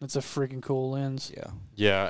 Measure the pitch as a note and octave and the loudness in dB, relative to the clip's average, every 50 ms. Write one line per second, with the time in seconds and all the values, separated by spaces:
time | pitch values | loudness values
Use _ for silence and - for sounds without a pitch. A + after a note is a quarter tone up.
0 | C#3+ C3+ - C#3 C3 - - D3 C#3 C3 C3 C3 B2+ - C#3 C3 C3 C3 C3+ C#3 | -10 -4 -4 -4 -4 -2 -2 -2 -2 -2 -2 -4 -4 -2 0 0 0 0 -2 -2
1 | C#3 C3+ C3+ C3 - - - - - - - - - - - - G#2 G#2 G2 F#2+ | -2 -2 -4 -4 -6 -8 -10 -10 -10 -10 -10 -12 -12 -10 0 4 6 6 6 6
2 | G2 F2+ | 4 0